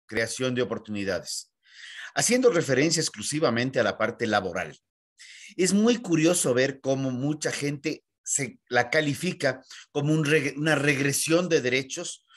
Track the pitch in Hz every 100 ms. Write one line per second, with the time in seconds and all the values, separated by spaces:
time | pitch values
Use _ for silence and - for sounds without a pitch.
0 | _ 107 113 - 127 123 120 107 - 104
1 | 95 87 - - - _ _ - - -
2 | - - - 247 240 165 135 131 156 160
3 | 131 - 104 151 156 117 127 131 107 95
4 | 113 110 113 104 92 87 82 71 _ _
5 | _ _ - - - - 180 196 226 240
6 | - 160 160 175 156 123 135 135 135 135
7 | 135 123 143 151 151 - 143 147 156 143
8 | _ _ - - 131 - _ 123 120 156
9 | 151 139 180 - 135 123 - - - 147
10 | 143 156 147 156 139 143 156 147 143 135
11 | 139 135 - 160 180 160 127 127 135 -
12 | 175 - _